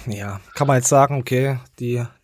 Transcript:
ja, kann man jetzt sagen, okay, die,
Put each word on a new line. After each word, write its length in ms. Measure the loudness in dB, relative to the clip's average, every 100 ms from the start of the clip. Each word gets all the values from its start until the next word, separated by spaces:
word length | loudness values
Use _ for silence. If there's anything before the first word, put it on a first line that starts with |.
| -6
ja, 320 | -10 -10 -12 -14
kann 140 | -4 2
man 100 | 2
jetzt 120 | 4
sagen, 300 | 4 4 2
okay, 400 | -2 0 0 -4 -8 -10
die, 240 | -6 -4 -6 -12